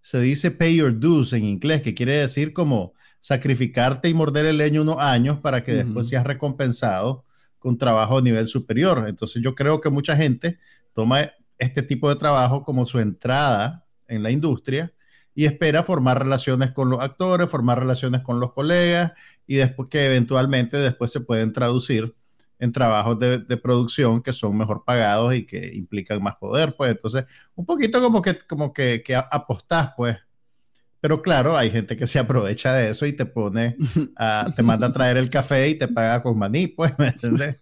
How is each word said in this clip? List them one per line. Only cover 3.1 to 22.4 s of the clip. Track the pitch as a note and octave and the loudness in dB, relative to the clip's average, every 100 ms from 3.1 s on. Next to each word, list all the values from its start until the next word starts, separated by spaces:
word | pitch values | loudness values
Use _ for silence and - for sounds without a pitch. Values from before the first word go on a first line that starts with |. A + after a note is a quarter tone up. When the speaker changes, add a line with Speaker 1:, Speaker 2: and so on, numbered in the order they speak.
| _ | _
Speaker 1:
sacrificarte | - C3 C#3 B2+ B2 B2+ B2+ C3+ E3+ | -4 -2 0 0 0 2 0 2 0
y | |
morder | E3 D#3 D3 D3+ | 2 0 2 2
el | D#3 | 2
leño | D3+ D3+ | 2 2
unos | D#3 D#3 | 0 0
años | C#3+ B2 B2+ D3 | 2 2 2 0
para | - C3 | -2 -2
que | B2 | 0
después | - A#2+ A2 A#2 | -2 -2 -2 -2
Speaker 2:
Ujú. | |
Speaker 1:
seas | C3 | -2
recompensado | B2 C3+ D3 C3+ C3+ A#2 A#2+ F#2+ G#2+ C3 _ _ _ _ | -2 -2 -6 -2 -2 0 -2 -2 -2 -6 _ _ _ _
con | C3 A#2+ | -4 0
trabajo | C3 A2 A2 C3 | 2 2 4 2
a | |
nivel | B2+ A2+ A2+ | 4 2 0
superior. | C3 - A2+ F3+ D3+ G#2+ | -4 -4 0 2 0 -2
Entonces, | G2 A2 A#2+ | -6 -8 -4
yo | A#2+ B2+ | -4 -2
creo | C#3 D#3 | 0 0
que | D3+ | 0
mucha | C#3 C#3 D3 | -2 0 2
gente | D#3 C3 E3+ E3+ _ _ _ | 2 0 -2 -6 _ _ _
toma | - A2 C3+ D3 _ _ _ | -4 2 2 0 _ _ _
este | B2+ C3 | -4 -2
tipo | C3+ C#3+ C#3+ | -4 -2 0
de | C#3+ | 0
trabajo | C#3+ C#3+ B2 C#3 | 2 2 2 0
como | C#3 B2+ A#2+ | -2 -2 0
su | B2+ | 0
entrada | G#2+ F2 B2 C3 D3 G#2+ A2+ E3+ _ _ _ | -2 -2 -2 0 2 2 0 -6 _ _ _
en | A2+ | -6
la | G#2+ | -2
industria | C#3 D#3 C3 - C3 E3+ _ _ _ _ | 0 0 -2 -2 -4 -4 _ _ _ _
y | - D3+ | -2 0
espera | D3 D#3+ D3 | 2 0 2
formar | E3 F3 B2+ B2+ | 0 0 2 2
relaciones | C3 C3+ - B2+ C3 | 0 -2 0 0 0
con | C3 C3 | 0 -2
los | B2+ | 0
actores, | C3+ - F#3 F3+ F3 | -4 -4 0 0 0
formar | D3 B2 B2 | 0 0 2
relaciones | B2+ B2+ C3 B2+ | 0 -2 0 -2
con | B2+ A#2+ | -2 -4
los | B2 | -4
colegas | - C#3+ F3 F3 F3 E3+ - - _ - | -4 0 2 2 2 0 -6 -20 _ -4
y | C#3 | 2
después | B2+ C3 B2+ | 2 0 -4
que | D3+ C#3 | 0 2
eventualmente | B2+ A#2 C3 C3+ C3+ A#2+ C#3 | 2 2 2 2 0 0 0
después | C3+ B2 A#2+ | -2 0 -4
se | C#3 | -4
pueden | B2 A2+ A2+ | -2 -2 0
traducir | G#2+ B2 B2 - A#2+ A2+ - _ _ | 0 0 0 0 -2 -2 -10 _ _